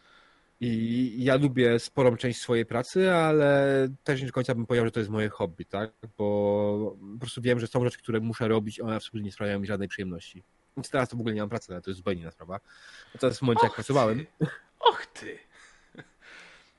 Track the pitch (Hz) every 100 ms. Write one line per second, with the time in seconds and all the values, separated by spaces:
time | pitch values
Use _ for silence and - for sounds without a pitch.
0 | _ _ _ _ _ - 120 113 113 120
1 | 127 113 127 131 143 127 120 117 - -
2 | 127 113 127 113 - 117 117 113 127 185
3 | 190 175 160 156 143 139 139 135 135 139
4 | - 135 131 131 127 117 113 120 113 117
5 | 104 107 107 - 101 82 90 98 110 -
6 | 113 - 104 104 101 104 104 104 107 98
7 | 98 113 123 - 120 120 113 131 123 -
8 | - 110 113 110 113 110 107 - 113 110
9 | - 110 104 - 104 101 101 101 98 -
10 | 95 85 - 92 - _ _ - - 139
11 | 123 120 117 107 104 95 - 90 92 92
12 | 98 90 82 - 85 98 - - - -
13 | - - 131 120 131 113 113 - 107 139
14 | 113 117 156 - - - _ - 480 -
15 | - - - - _ - - _ _ -
16 | - _ - - - - _